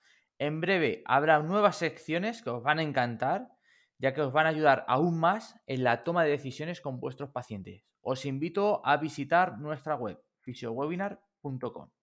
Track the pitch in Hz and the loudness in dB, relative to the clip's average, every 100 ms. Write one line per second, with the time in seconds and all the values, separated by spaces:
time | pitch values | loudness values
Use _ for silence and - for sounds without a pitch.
0 | _ _ _ - 143 156 175 180 139 - | _ _ _ -6 -4 -2 0 2 2 0
1 | - 131 151 151 156 202 208 - 165 - | 2 4 6 4 4 4 2 2 -4 -4
2 | - 165 208 233 - 120 127 156 156 131 | -4 -4 -4 -6 -6 -2 0 0 0 0
3 | 120 113 127 190 247 _ _ _ _ _ | 0 0 -2 -2 -6 _ _ _ _ _
4 | 135 135 139 143 160 156 151 131 - 127 | -2 0 0 2 2 4 4 4 4 2
5 | 175 165 165 214 - - - 131 123 117 | 2 2 2 2 -4 -14 -6 0 2 2
6 | - 175 156 143 135 123 156 175 143 123 | 0 2 2 0 -4 -10 -10 -8 -10 -8
7 | 135 127 139 127 - 104 92 92 _ _ | -8 -10 -10 -10 -10 -10 -12 -18 _ _
8 | - 131 143 135 165 196 202 202 - 147 | -6 -4 -4 -4 -4 0 2 2 2 2
9 | 156 143 139 170 180 107 151 147 156 143 | 0 -6 2 2 2 -2 -8 -6 -4 -4
10 | 104 - _ _ - 117 117 117 147 175 | -4 -8 _ _ -16 -10 -6 -4 -4 -4
11 | 196 196 _ _ 143 131 120 - - _ | -6 -10 _ _ -10 -8 -8 -10 -18 _